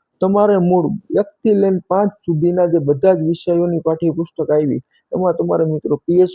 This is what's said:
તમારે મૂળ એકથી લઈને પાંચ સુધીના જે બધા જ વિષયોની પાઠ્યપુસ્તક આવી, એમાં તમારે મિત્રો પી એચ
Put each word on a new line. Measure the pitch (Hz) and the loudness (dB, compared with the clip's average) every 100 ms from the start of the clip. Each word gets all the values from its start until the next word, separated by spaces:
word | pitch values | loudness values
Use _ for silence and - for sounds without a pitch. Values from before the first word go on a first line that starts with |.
| _ - | _ -4
તમારે | 190 202 208 196 | 0 2 2 2
મૂળ | 175 180 156 208 - - | 2 2 0 -4 -4 -4
એકથી | 202 _ 220 | -4 _ 0
લઈને | 202 196 185 - | 2 2 0 -2
પાંચ | 190 208 | -2 -2
સુધીના | - - 156 175 180 175 | -4 -4 0 0 2 2
જે | 165 | 0
બધા | 143 139 185 | 0 0 2
જ | 175 | 2
વિષયોની | 156 165 - 170 175 170 | 0 -2 -2 0 0 -2
પાઠ્યપુસ્તક | 165 160 170 170 170 - 151 | -2 -2 -2 -4 -6 -6 -2
આવી, | 151 151 127 - _ - | 0 0 -4 -8 _ -8
એમાં | 170 185 | -4 -2
તમારે | 170 170 170 160 | -2 -2 0 -2
મિત્રો | 151 - 147 | -2 -4 -4
પી | - 180 | 0 2
એચ | 180 | 2